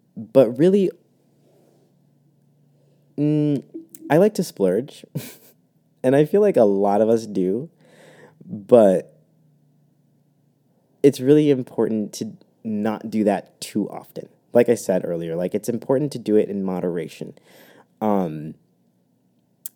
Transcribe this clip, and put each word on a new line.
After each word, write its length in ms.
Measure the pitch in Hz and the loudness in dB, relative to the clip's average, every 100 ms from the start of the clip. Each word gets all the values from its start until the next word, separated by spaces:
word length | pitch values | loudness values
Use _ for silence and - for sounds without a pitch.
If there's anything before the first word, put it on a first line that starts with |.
| _ - | _ -20
but 340 | 107 135 117 123 | 0 2 2 2
really, 340 | 175 202 185 - _ _ _ _ _ _ _ _ _ _ _ _ _ _ _ _ _ _ _ _ _ - | 2 2 -2 -4 _ _ _ _ _ _ _ _ _ _ _ _ _ _ _ _ _ _ _ _ _ -4
mm, 460 | 147 151 151 143 - - - - - | 0 0 0 -2 -6 -18 -20 -20 0
I 80 | 147 | 2
like 160 | 208 214 | 4 0
to 80 | |
splurge, 600 | 175 - 95 95 139 - - - - - _ _ | -8 -2 0 0 -4 -16 -16 -14 -14 -20 _ _
<laughs> 480 | _ _ _ _ | _ _ _ _
and 120 | 127 139 | 0 2
I 100 | 151 | 2
feel 160 | 202 | 2
like 160 | 208 170 | 2 4
a 80 | 107 | 4
lot 360 | 98 101 101 | 4 2 2
of 80 | 110 | 2
us 160 | 117 110 | 2 -2
do, 440 | 95 92 107 160 _ _ _ - - - _ - | -4 -2 -4 -8 _ _ _ -20 -20 -20 _ -16
but 720 | 110 98 123 101 92 - _ _ _ _ _ _ _ _ _ _ _ _ _ _ _ _ _ _ _ | -16 4 6 8 4 -2 _ _ _ _ _ _ _ _ _ _ _ _ _ _ _ _ _ _ _
it's 180 | 143 - | 0 2
really 300 | 127 151 151 | 2 4 4
important 640 | 131 120 - 113 110 101 | 0 -2 -4 -2 -2 -6
to 200 | - 110 - _ _ | -8 -12 -14 _ _
not 460 | - - 107 107 113 | -8 -4 -4 -6 -6
do 140 | 107 | -2
that 360 | 104 95 - _ | 0 -2 -6 _
too 280 | - 107 101 | -8 -6 -6
often. 400 | - - - - _ _ | -10 -16 -16 -16 _ _
Like 160 | 120 120 | 2 2
I 60 | 113 | 0
said 280 | - 92 | 0 -2
earlier, 320 | - 85 85 82 | -2 -6 -6 -6
like, 200 | 90 104 | -4 -6
it's 140 | 113 | -6
important 420 | 117 - 135 147 | -8 -4 -4 -4
to 80 | 127 | -8
do 160 | 110 107 | 0 0
it 120 | - | 0
in 160 | 101 | -4
moderation. 720 | 95 92 90 85 80 - - - _ - - _ _ _ | -6 -4 -6 -6 -10 -12 -16 -18 _ -20 -20 _ _ _
Um, 520 | 107 101 90 78 78 - _ _ _ _ _ _ _ _ _ _ - | -2 -2 -4 -8 -12 -16 _ _ _ _ _ _ _ _ _ _ -20